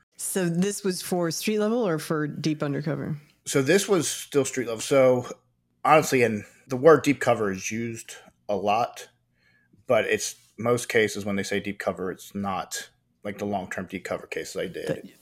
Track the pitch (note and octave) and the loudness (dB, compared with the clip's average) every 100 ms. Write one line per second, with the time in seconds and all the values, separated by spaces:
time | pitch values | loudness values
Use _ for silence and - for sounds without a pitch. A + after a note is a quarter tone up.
0 | _ - - G3 F3 E3+ G3 G3+ G3 F3+ | _ -14 -6 -2 -2 0 -2 -2 -4 -4
1 | - F3+ E3+ D#3 - G#3+ G#3 A#3+ G#3+ D#3 | -4 -2 -2 -2 -2 0 0 0 0 -2
2 | - D#3 D3+ D3 D#3 D3+ D3 C#3 D3+ C#3 | -2 -4 -4 -2 -2 -2 -2 -4 -4 -4
3 | D3 D3+ - _ - C#3+ C3+ G3 G3 F#3+ | -4 -8 -10 _ -2 0 4 4 4 0
4 | C#3 - - C#3+ B2+ - A#2 A2+ - C#3 | 0 -6 -2 0 0 -2 -4 -4 2 6
5 | C3 B2+ A#2+ - _ _ _ _ B2+ D#3 | 6 4 0 -10 _ _ _ _ 6 6
6 | C#3+ C3 A2+ G#2 - _ - B2+ D3+ D3 | 6 4 2 0 -8 _ -8 4 8 8
7 | C#3+ C3 - A2+ G#2 F#2+ - A2 A#2 A2+ | 6 2 2 2 2 -2 -6 -6 -6 -10
8 | - - - _ - G2+ G2+ G#2+ A#2+ - | -14 -20 -20 _ -6 -2 0 0 -2 -6
9 | - _ _ _ _ _ _ _ - A2+ | -20 _ _ _ _ _ _ _ 2 2
10 | G2+ G#2 - - _ - A#2 A#2+ - A#2 | 4 0 -2 -10 _ -6 0 0 2 2
11 | G#2+ G#2 G2+ G2 F#2+ G2+ G2+ G2 G2+ F2+ | 2 0 -6 -4 -4 -4 -6 -6 -6 -4
12 | F#2 E2 - G2+ G2 F#2 - - - _ | -6 -8 -10 -8 -6 -6 -6 -10 -14 _
13 | _ _ G#2 F#2+ G#2 G2+ F#2 - F2+ F#2+ | _ _ -12 -8 -4 -4 -6 -10 -8 -8
14 | - F2 - E2 D#2 F2+ F2 E2 - - | -6 -8 -8 -10 -8 -8 -8 -6 -6 -8
15 | - - | -10 -20